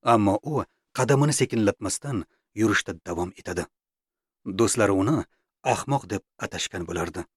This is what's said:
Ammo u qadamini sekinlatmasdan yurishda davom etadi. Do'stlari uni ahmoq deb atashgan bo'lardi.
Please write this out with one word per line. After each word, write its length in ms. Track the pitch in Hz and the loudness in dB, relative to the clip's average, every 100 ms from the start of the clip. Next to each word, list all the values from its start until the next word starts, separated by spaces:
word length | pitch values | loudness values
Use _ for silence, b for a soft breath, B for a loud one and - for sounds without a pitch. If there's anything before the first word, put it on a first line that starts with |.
| - | 4
Ammo 300 | 117 101 101 | 4 4 2
u 220 | 139 147 - _ _ - | -2 -6 -6 _ _ -4
qadamini 380 | 127 139 147 | 2 4 4
sekinlatmasdan 920 | 143 127 117 104 - 98 - 143 120 80 _ _ - | 2 0 2 2 0 -4 -6 -4 -6 -6 _ _ 0
yurishda 440 | 110 101 - 85 | 2 2 -2 -10
davom 320 | - 85 87 | -8 -6 -6
etadi. 320 | - - 90 85 _ _ _ _ _ _ _ - | -8 -8 -8 -8 _ _ _ _ _ _ _ -10
Do'stlari 460 | 95 110 120 104 | 0 0 4 2
uni 260 | 95 101 151 - _ _ _ | 4 2 0 -2 _ _ _
ahmoq 400 | - 117 - 139 95 | -2 -2 0 -4 -2
deb 140 | 98 _ _ | -10 _ _
atashgan 480 | - 85 - 95 85 | -10 -8 -8 -8 -8
bo'lardi. 360 | 87 85 87 85 | -6 -6 -8 -14